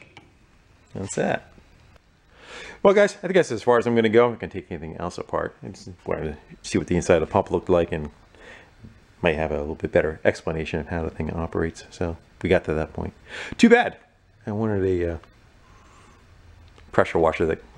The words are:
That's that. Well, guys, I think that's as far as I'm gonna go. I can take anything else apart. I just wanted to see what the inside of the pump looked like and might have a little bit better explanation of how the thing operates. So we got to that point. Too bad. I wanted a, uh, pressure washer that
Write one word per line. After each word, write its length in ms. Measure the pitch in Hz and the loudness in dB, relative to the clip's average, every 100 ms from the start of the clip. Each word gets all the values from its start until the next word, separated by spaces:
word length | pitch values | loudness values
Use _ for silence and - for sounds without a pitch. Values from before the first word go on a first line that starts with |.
| - - _ _ _ _ _ _ _ | -20 -20 _ _ _ _ _ _ _
That's 200 | 101 98 | -12 -8
that. 340 | - - - - - _ _ _ _ _ _ _ - - - - - | -4 -2 -4 -8 -20 _ _ _ _ _ _ _ -20 -20 -18 -18 2
Well, 120 | 202 | 4
guys, 200 | 202 202 - | 6 4 0
I 20 | |
think 140 | 180 | 0
that's 180 | 185 151 | 2 2
as 100 | 110 | -2
far 160 | - 120 | 2 2
as 80 | 117 | 4
I'm 80 | |
gonna 140 | 117 110 | 2 6
go. 240 | 110 123 | 6 4
I 40 | 110 | 0
can 140 | 92 | -10
take 160 | 98 - | -10 -10
anything 240 | 85 80 - | -12 -10 -8
else 220 | 87 - | -8 -8
apart. 360 | - 80 80 - | -6 -4 -4 -8
I 60 | 120 | -16
just 200 | 92 - 90 | -16 -18 -14
wanted 280 | - 80 78 | -6 -6 -6
to 360 | 73 - - - | -10 -18 -18 -4
see 100 | 95 | -4
what 100 | 82 | 0
the 80 | 87 | -2
inside 260 | - 85 | 2 2
of 60 | 80 | 4
the 40 | |
pump 200 | 104 - | 0 0
looked 160 | 87 - | -4 2
like 240 | 87 82 | 2 2
and 180 | 82 76 - _ - - - - _ - - _ _ | -4 -8 -14 _ -20 -20 -20 -20 _ -20 -20 _ _
might 140 | 85 78 | 0 0
have 160 | 78 | -2
a 60 | 73 | -4
little 180 | 73 76 | -4 -6
bit 160 | 80 | 0
better 280 | 87 78 80 | 2 0 0
explanation 560 | - - - 80 76 80 | -2 -2 -6 -6 -4 -6
of 80 | 73 | -4
how 160 | 85 | -6
the 60 | 80 | -6
thing 220 | - 78 | -6 -6
operates. 520 | 82 82 87 82 - - | -4 -6 -4 -4 -6 -20
So 260 | - 85 82 _ - | -8 -6 -6 _ -8
we 60 | - | 2
got 160 | 85 | 2
to 100 | - | 2
that 180 | 78 78 | -4 -6
point. 220 | - 85 - - - - - | -8 -10 -12 -18 -16 -14 4
Too 120 | 233 | 6
bad. 280 | 233 226 - _ _ _ _ - | 6 4 -8 _ _ _ _ -8
I 40 | |
wanted 340 | 104 110 101 | -4 -2 0
a, 300 | 95 90 85 | 0 0 -2
uh, 40 | 80 - _ _ _ _ - - - - - _ - - - - - - | -6 -14 _ _ _ _ -20 -20 -20 -20 -20 _ -20 -20 -20 -20 -20 -2
pressure 280 | - 95 82 | 0 2 4
washer 280 | 82 - 80 | 2 2 -2
that 160 | 85 - | -2 -8